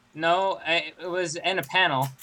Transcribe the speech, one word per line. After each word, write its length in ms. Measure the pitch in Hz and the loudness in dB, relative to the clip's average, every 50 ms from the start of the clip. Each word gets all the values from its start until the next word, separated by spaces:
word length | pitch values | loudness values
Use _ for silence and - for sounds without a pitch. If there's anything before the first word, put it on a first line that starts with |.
| _ _ _ | _ _ _
No, 460 | 151 165 165 175 185 190 196 180 170 - | -2 2 2 2 4 2 0 -2 -2 -2
I, 260 | 156 165 170 151 156 156 - | -2 0 0 -2 -4 -10 -10
it 60 | 165 | -8
was 300 | 180 170 185 180 165 147 | -6 -4 -2 -2 -4 -4
in 220 | 170 - 175 190 180 | -4 -4 -2 -2 -2
a 40 | 135 | -4
panel. 440 | - - 185 185 170 143 131 139 135 131 - | 0 2 2 4 4 4 2 0 -2 -4 -10